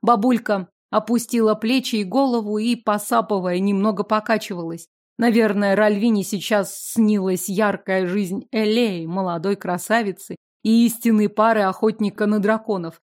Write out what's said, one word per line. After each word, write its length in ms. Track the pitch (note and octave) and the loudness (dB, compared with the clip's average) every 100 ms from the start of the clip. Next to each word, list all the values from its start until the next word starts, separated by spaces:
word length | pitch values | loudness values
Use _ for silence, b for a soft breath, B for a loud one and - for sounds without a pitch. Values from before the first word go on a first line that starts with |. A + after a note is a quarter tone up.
Бабулька 680 | - A#3 A#3+ A#3+ - G3+ F3+ _ _ | 4 4 4 0 0 -2 -2 _ _
опустила 640 | G#3+ A3 A#3 A#3 A#3+ A3 G#3+ | -4 0 -2 0 2 2 2
плечи 420 | A3+ C4 B3+ A3 | 0 0 0 -4
и 80 | F#3+ | -2
голову 540 | A3 C4+ A#3+ G#3 G#3+ | 0 0 0 -2 -2
и, 180 | A3 A#3 | -2 -2
посапывая, 840 | - G#3 - A#3 A3 G3+ F3+ F3+ | -2 -2 0 -2 0 -2 -2 0
немного 440 | G3 G3 G#3 G3 | 0 2 0 -2
покачивалась. 840 | G3+ G#3+ G#3+ A3 - F3+ E3 E3+ - _ _ - | -2 -2 0 -4 -2 -8 -8 -10 -14 _ _ -2
Наверное, 580 | A#3 A3+ A3 G3+ G3+ G3 | 2 4 2 2 2 4
Ральвине 480 | G#3+ G3+ A#3 G#3+ | 2 2 2 0
сейчас 500 | F#3+ G3+ - G#3+ F#3+ - - | -2 -6 -2 0 -2 -8 -8
снилась 560 | - A3 G#3 F#3 F#3 - | 0 2 2 0 -2 -2
яркая 580 | F#3+ G#3+ F#3+ - F#3+ F#3 | 0 0 0 -2 -2 0
жизнь 400 | F#3+ F#3+ F#3+ - | -2 -2 -6 -4
Элеи, 520 | A3+ G#3+ A3+ A#3 F3+ E3 | -2 0 2 0 -2 -6
молодой 520 | F3+ F#3 E3+ F3 G3+ | -4 -4 -4 -4 -4
красавицы 800 | G3 F3 - A3 G3+ F#3 - F#3 _ _ | -4 -6 0 0 0 -8 -12 -16 _ _
и 220 | G#3+ A3+ A#3 | 2 4 4
истинной 420 | A#3 A#3 A3 G#3 | 2 2 2 2
пары 360 | G#3 A3 A3 | 2 2 4
охотника 640 | G3 F#3+ A3 A3 G#3 G3+ G#3 | 0 0 -2 0 -4 -2 -2
на 140 | G#3+ | 0
драконов. 600 | G3+ A3 A3 G3 E3 - _ | 0 -2 -2 -6 -6 -12 _